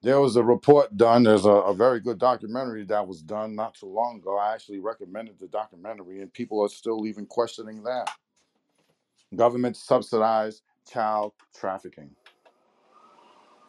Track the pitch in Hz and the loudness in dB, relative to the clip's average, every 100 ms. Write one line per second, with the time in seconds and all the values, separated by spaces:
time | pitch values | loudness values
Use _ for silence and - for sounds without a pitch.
0 | 107 139 139 113 113 117 - 147 139 104 | 4 4 6 4 4 2 4 2 2 2
1 | 117 120 117 107 98 104 95 95 120 120 | 4 6 6 6 6 4 4 2 0 0
2 | 107 107 123 120 107 120 131 110 98 104 | -4 -2 0 0 -6 -8 -8 -10 -6 -4
3 | 98 87 78 107 110 107 113 _ 98 98 | -4 -10 -10 -8 -8 -8 -10 _ -10 -4
4 | 120 113 90 101 104 110 - 101 95 113 | -4 -4 -6 -2 -2 -4 -10 -10 -8 -10
5 | 92 98 113 95 95 107 107 87 95 107 | -12 -12 -14 -16 -10 -8 -8 -12 -14 -14
6 | 90 95 95 - 117 107 104 - 113 110 | -14 -16 -16 -12 -6 0 0 -2 -6 -4
7 | 110 104 101 - 117 - 110 110 107 127 | -6 -8 -10 -4 -4 -4 -16 -12 -8 -6
8 | 139 - _ _ _ _ _ _ _ _ | -8 -10 _ _ _ _ _ _ _ _
9 | _ _ _ 104 117 123 123 110 - 131 | _ _ _ 2 2 2 -4 -4 0 0
10 | 110 117 110 110 110 107 _ _ _ 127 | 2 0 2 2 -2 -8 _ _ _ -4
11 | 107 107 104 _ _ _ 98 95 92 - | -2 -2 -4 _ _ _ -6 -6 -10 -18
12 | 73 _ - _ _ _ _ _ _ _ | -20 _ -20 _ _ _ _ _ _ _
13 | _ _ _ _ _ _ | _ _ _ _ _ _